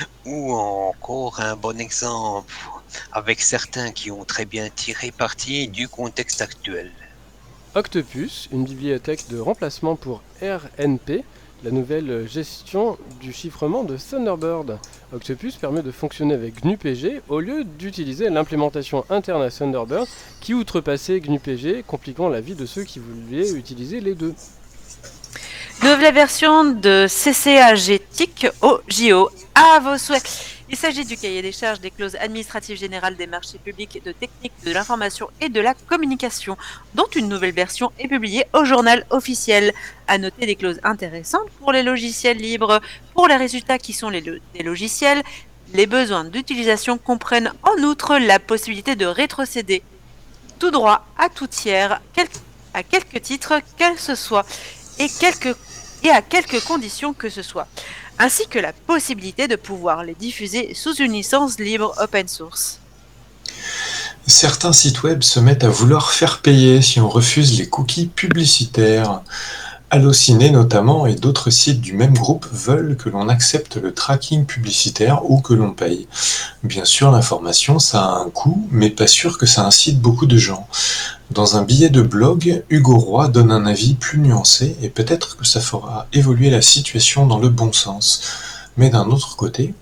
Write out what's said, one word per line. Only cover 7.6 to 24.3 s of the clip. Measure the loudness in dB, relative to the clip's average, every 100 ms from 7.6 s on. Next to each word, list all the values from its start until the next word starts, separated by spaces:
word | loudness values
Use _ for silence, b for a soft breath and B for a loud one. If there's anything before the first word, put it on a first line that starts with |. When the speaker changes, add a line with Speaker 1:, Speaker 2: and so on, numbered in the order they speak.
| _ -8
Speaker 2:
Octopus, | -6 -6 -8 -10 -12 -12 -10
une | -8
bibliothèque | -8 -8 -8 -8 -8 -10 -10
de | -10
remplacement | -8 -6 -8 -8 -8 -8
pour | -10 -14 _ -14
R | -10 -10 -12 -6
N | -4 -4
P, | -6 -8 -10 b b b
la | -8
nouvelle | -6 -4 -6 -6 -8 -8
gestion | -10 -12 -16 -10 -6 -4 -6 -16 -20
du | -18
chiffrement | -16 -16 -8 -6 -4
de | -6 -10
Thunderbird. | -10 -8 -6 -6 -6 -8 -10 -14 B B B
Octopus | -16 -12 -12 -12 -10
permet | -8 -6
de | -8
fonctionner | -10 -10 -6 -4 -4
avec | -6 -6
gnu | -4 -4
P | -6 -6
G | -8 -10 -8
au | -8
lieu | -6 -10
d'utiliser | -10 -14 -14 -12 -10 -6 -4
l'implémentation | -2 -2 -2 -4 -4 -8 -8 -4
interne | -6 -4 -4
à | -4
Thunderbird | -6 -6 -6 -6 -6 -8 B B B
qui | -6
outrepassait | -6 -4 -6 -4 -6 -4 -6
gnu | -4 -6
P | -4 -8
G, | -6 -6 -8
compliquant | -12 -12 -6 -4
la | -4
vie | -8 -12
de | -12
ceux | -12
qui | -14 -16
voulaient | -18 -18 -12 -6 -6
utiliser | -6 -10 -14 -12 -10
les | -8 -6
deux. | -8